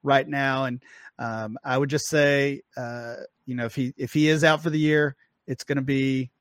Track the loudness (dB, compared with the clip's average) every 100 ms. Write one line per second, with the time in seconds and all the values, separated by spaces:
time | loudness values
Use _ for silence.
0 | 4 2 2 -2 0 0 -2 -4 _ -20
1 | -20 -10 -6 -6 -8 -10 -2 0 0 -2
2 | 0 2 4 4 0 -2 _ -10 -10 -10
3 | -12 -14 -16 _ -10 -6 -4 -2 -4 -4
4 | -4 2 2 4 4 4 0 0 2 2
5 | 2 -4 _ _ -12 -12 -4 -4 0 0
6 | 0 0 -4 _